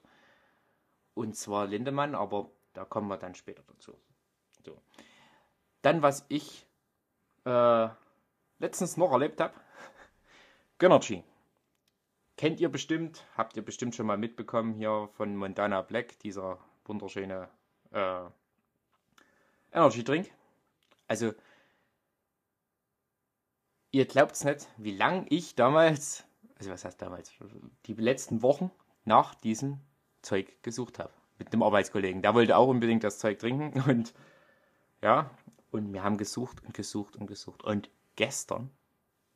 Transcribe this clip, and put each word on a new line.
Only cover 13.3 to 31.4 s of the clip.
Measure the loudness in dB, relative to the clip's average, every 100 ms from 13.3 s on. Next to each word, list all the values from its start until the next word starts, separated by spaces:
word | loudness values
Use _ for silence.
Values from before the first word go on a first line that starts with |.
| -8
habt | -6 -6
ihr |
bestimmt | -12 -8 -8 -4
schon | -4
mal | -2
mitbekommen | -4 -8 -6 -4 -4
hier | -4 -4 -4 -6
von | -8 -6 -6
Montana | -6 -2 -2 -2
Black, | -4 -6 -8 -12
dieser | -12 -10 -10 -10 _ _
wunderschöne, | -12 -10 -10 -10 -8 -10 -12 _ _ _ _
äh, | -4 -4 -4 -10 _ _ _ _ _ _ _ _ _ _ _ _ _ _
Energy | 4 4 4
Drink. | -2 -2 -4 _ _ _ _ _ _ _ -6
Also, | -2 -2 -4 _ _ _ _ _ _ _ _ _ _ _ _ _ _ _ _ _ _ _ _ _ _ _ _ _
ihr | 2 2
glaubt's | 4 4 2
nicht, | -4 -4 -8 -10
wie | -8 0
lang | 2 0 -2
ich | -4 -2 2
damals, | 4 6 4 4 -6 -12 -16 _ -20 -16
also | -14
was | -12
heißt | -12 -12
damals, | -12 -12 -16 -20 -20 -20 -20 _ -12
die |
letzten | -2 0 0 -2 0
Wochen | 2 2 -2 -10 _ _ 6
nach | 6 6 -2
diesem | -4 -4 -4 -8 -14 _ _ _
Zeug | -4 -4 -4 _
gesucht | -12 -10 -10 -10
habe. | -14 _ _
Mit | -18